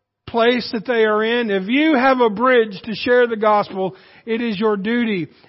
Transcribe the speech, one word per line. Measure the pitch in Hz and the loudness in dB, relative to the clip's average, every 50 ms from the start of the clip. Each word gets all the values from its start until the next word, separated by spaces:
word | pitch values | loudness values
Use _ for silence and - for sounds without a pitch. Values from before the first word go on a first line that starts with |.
| _ _ _ _ _ | _ _ _ _ _
place | - - 233 226 240 247 240 - - - | -6 -2 0 2 2 2 0 -4 -6 -8
that | 220 - | -8 -4
they | - 240 226 220 | -2 0 0 2
are | 214 214 214 214 | 2 2 0 0
in, | 226 233 240 240 214 | 0 -2 -2 -2 -2
if | 196 196 185 196 | -2 -4 -2 0
you | 247 277 311 320 311 | 0 2 2 2 2
have | 240 254 269 262 254 | 4 4 2 4 4
a | 240 226 | 2 0
bridge | 202 202 240 262 254 240 226 220 190 175 - | 2 0 2 2 4 4 2 0 -4 -12 -10
to | 233 208 | -10 -8
share | - - 247 247 247 247 | -6 0 2 4 4 4
the | 233 226 | 2 0
gospel, | 214 214 214 208 208 196 - 185 190 190 180 185 - - - - - _ | 0 0 2 2 2 0 -2 -4 -6 -6 -6 -6 -10 -20 -20 -20 -20 _
it | 233 226 226 | -6 -6 -4
is | 240 233 208 175 | -4 -4 -4 -2
your | 220 220 214 | -2 -2 -2
duty, | 202 185 220 233 240 240 226 208 180 151 - - _ _ | -2 -2 -2 -2 -2 0 -2 -2 -4 -4 -8 -10 _ _